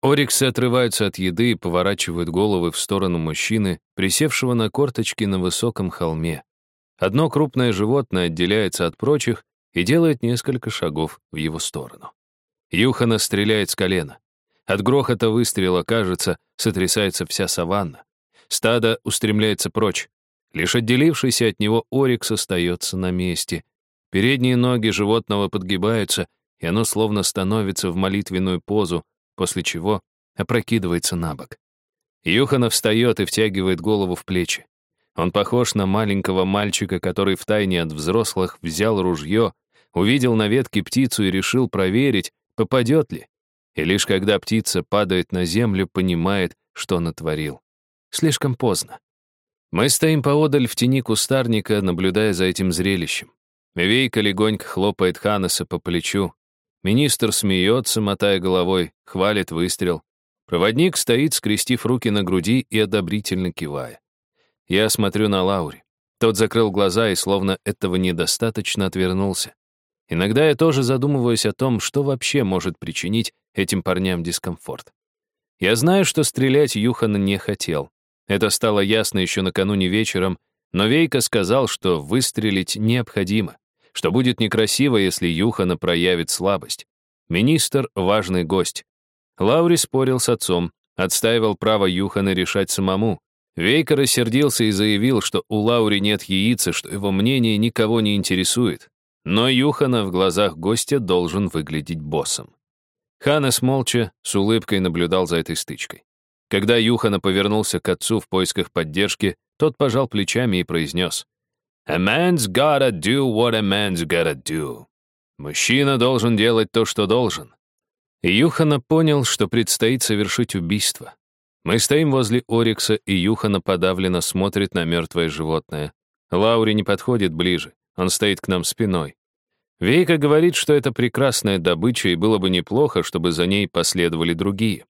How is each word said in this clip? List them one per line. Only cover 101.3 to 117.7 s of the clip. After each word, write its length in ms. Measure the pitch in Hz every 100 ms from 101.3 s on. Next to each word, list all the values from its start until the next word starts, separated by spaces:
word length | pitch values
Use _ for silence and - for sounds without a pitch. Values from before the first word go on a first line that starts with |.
| 90 98
выглядеть 540 | 82 73 76 73 82
боссом. 520 | 76 76 69 - - _ _ _ _ _ _ _
Ханнес 420 | - 151 139 -
молча, 500 | 127 135 123 123 110 _
с 140 | - 101
улыбкой 460 | 101 113 - 101
наблюдал 440 | 92 85 87 92 87
за 120 | 82
этой 180 | 80 82
стычкой. 480 | - 65 - - _ _ _ _ _
Когда 260 | 98 101 120
Юхана 440 | 113 120 113 101
повернулся 600 | 101 95 101 107 104 90
к 80 | -
отцу 300 | 90 - 110
в 80 | -
поисках 440 | 95 92 - 87
поддержки, 640 | - 80 78 101 - 101 - _ _
тот 200 | 151 131
пожал 300 | 143 120 131
плечами 500 | 107 95 113 123 92
и 60 |
произнес: 640 | 87 85 78 80 90 - - _ _ _ _ _ -
"A 100 | -
man's 500 | 92 127 180 175 107
gotta 440 | 92 147 143 135
do 360 | 95 85 131 135
what 220 | 107 120
a 80 | 113
man's 440 | 104 98 104 90 80
gotta 280 | 85 80
do". 520 | 71 - 78 71 58 - _ _ _ _ _
Мужчина 600 | 71 73 - 127 139 135
должен 380 | 120 131 117 110
делать 360 | 113 113 110
то, 140 | 113 110
что 200 | - 101
должен. 480 | 113 120 82 73 _ _